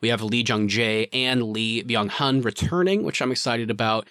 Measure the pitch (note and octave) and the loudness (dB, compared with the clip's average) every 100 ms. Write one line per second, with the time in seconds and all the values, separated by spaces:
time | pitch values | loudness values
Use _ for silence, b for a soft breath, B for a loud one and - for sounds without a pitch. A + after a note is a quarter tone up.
0 | A2+ A#2 A2 A#2 A2+ A2 G#2 G2+ A#2 A2 | 0 0 0 0 0 2 2 2 2 0
1 | A2+ C3 B2+ B2+ A2+ G#2+ A2+ A2+ G#2 A2+ | 0 0 0 0 0 -2 -2 -2 0 0
2 | G#2 - C#3 C3+ A#2 - - F3 F3+ G3+ | 0 0 0 2 0 -2 -2 2 2 2
3 | - - B2+ B2+ - A#2 A2+ A2 A2+ A2 | 0 -2 -2 -2 -2 -2 -2 0 0 0
4 | - | -2